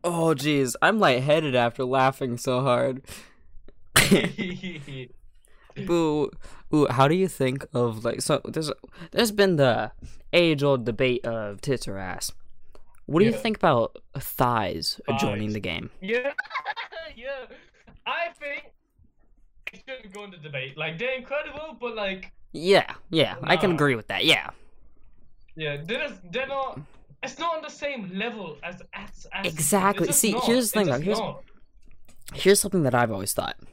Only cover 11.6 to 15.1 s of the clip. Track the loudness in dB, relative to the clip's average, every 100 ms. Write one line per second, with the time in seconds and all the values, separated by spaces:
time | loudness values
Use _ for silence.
11.6 | -2 -2 -4 -8 -8 -6 -8 -10 -14 -14
12.6 | -14 -14 -16 -16 0 4 4 4 -2 2
13.6 | 4 4 2 -2 -12 -10 -10 0 2 2
14.6 | 0 -4 -6 -6 -4